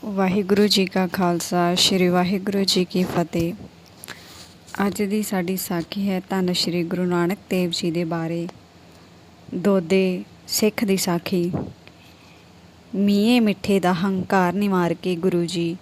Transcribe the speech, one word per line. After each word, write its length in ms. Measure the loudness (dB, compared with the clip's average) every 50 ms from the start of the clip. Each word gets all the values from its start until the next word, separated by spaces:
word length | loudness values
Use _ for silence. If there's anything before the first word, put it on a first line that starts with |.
| -8 -6
ਵਾਹਿਗੁਰੂ 580 | -2 0 0 2 2 0 2 2 4 4 4
ਜੀ 200 | 4 4 2 2
ਕਾ 200 | 2 0 0 -2
ਖਾਲਸਾ, 680 | 0 0 0 0 2 2 0 -2 -2 0 0 2 2 2
ਸ਼੍ਰੀ 340 | 2 2 2 2 2 2 4
ਵਾਹਿਗੁਰੂ 560 | 4 2 2 2 0 -2 -2 -2 -2 0 0
ਜੀ 200 | 2 2 2 0
ਕੀ 200 | 0 0 -2 -2
ਫਤਿਹ। 500 | 0 0 -2 -2 -2 -2 -2 -2 -2 -4 -8 -14 -20 -20 -20 -20 -20 -20 -20 -18 -18 -18 -18 -18 -20 -20 -20 -20 -20 -20 -20 -20 -16 -6 -2 -2
ਅੱਜ 160 | -2 0 -2 -2
ਦੀ 200 | -2 0 -2 -2
ਸਾਡੀ 340 | -2 -2 -2 -2 -2 -4
ਸਾਖੀ 540 | -4 -4 -4 -4 -4 -4 -4 -6 -4 -2 -2
ਹੈ 120 | -2 -2 -4 -4
ਧੰਨ 240 | -2 -2 0 0 0
ਸ਼੍ਰੀ 320 | 0 -2 -2 -2 -2 -2
ਗੁਰੂ 200 | -2 -2 -2 -2
ਨਾਨਕ 340 | 0 0 0 0 0 -2 -4 -4 -4
ਦੇਵ 200 | -2 0 0 0
ਜੀ 200 | -2 -2 -2 -2
ਦੇ 140 | -2 -2 -2
ਬਾਰੇ। 440 | -2 -2 -4 -4 -4 -4 -4 -6 -8 -10 -16 -20 -20 -20 -20 -20 -20 -20 -20 -20 -20 -20 -20 -20 -20 -20 -20 -18 -10 -8
ਦੋਦੇ 720 | -2 2 2 2 2 2 2 2 2 2 2 0 -4 -6 -12 -18 -20 -14 -6
ਸਿੱਖ 360 | -4 0 0 0 0 0 0
ਦੀ 120 | 0 0
ਸਾਖੀ। 560 | 0 0 0 -2 -2 -2 -2 -2 -2 -2 -2 -4 -4 -6 -8 -12 -18 -20 -20 -20 -20 -20 -20 -20 -20 -20 -20 -20 -20 -20 -20 -20 -20 -20 -20 -20 -20 -20 -10 -4
ਮੀਏ 460 | 0 2 2 4 4 4 4 4 4
ਮਿੱਠੇ 400 | 4 2 0 0 0 0 0 2
ਦਾ 120 | 4 2 0
ਹੰਕਾਰ 600 | 2 0 0 0 -2 -2 2 2 4 4 4 2
ਨਿਵਾਰ 420 | 0 0 2 2 2 2 0 0
ਕੇ 220 | -2 -2 -4 -4
ਗੁਰੂ 280 | 0 0 0 2 2 0
ਜੀ 320 | 0 -2 -2 -2 -2 -4 -8